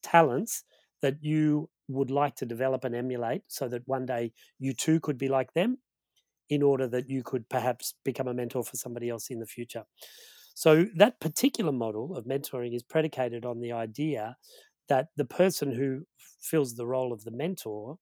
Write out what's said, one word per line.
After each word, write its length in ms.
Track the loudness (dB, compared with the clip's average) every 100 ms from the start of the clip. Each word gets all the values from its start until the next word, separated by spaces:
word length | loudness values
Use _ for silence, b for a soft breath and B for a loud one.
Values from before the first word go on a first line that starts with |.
talents 600 | 6 6 6 4 -2 -6 _ b b _
that 140 | 0 0
you 480 | 0 2 4 2 0 _ -6
would 220 | -2 0
like 260 | 2 2 0
to 120 | -8
develop 360 | 0 0 0
and 120 | -2 -2
emulate 480 | -2 -2 -2 -4 _
so 200 | -8 -6
that 160 | -6 -4
one 200 | -4 -2
day 240 | -2 -4 b b _
you 160 | -6
too 260 | -2 2 2
could 200 | 2 -2
be 80 | 0
like 260 | 0 0
them 240 | 0 0 -2 _ _ _ _ _ _ _
in 140 | 2
order 240 | 4 4 0
that 200 | -2 -2
you 140 | -6
could 260 | -2 -6 -2
perhaps 460 | -2 0 -2 -8 -4
become 240 | -6 -2 -4
a 60 |
mentor 300 | -2 -2 -4
for 120 | -4 -8
somebody 320 | -8 -6 -6
else 220 | -6 -8
in 100 | -10
the 60 | -10
future. 380 | -10 -10 -10 -14 _ B B B B B 2
So 320 | 6 8 6 6
that 240 | 6 6
particular 520 | -4 2 0 2 0
model 460 | 0 -2 -2 -6 -8
of 80 | -4
mentoring 500 | -4 -4 -6 -4 -6
is 60 |
predicated 640 | -2 0 0 0 -4 -2 -6
on 140 | -6
the 100 | -4
idea 680 | -4 -6 -2 -2 -2 -6 -10 B B B _ _
that 200 | 2 2 -4
the 100 | -4
person 460 | 4 4 4 -4 -2
who 220 | -2 -4 -10 _
f-, 140 | -20 _
fills 320 | -2 0 0
the 140 | -2 -4
role 260 | -2 -2
of 100 | -6
the 80 | -10
mentor 680 | -6 -6 -6 -8 -8 -10 -14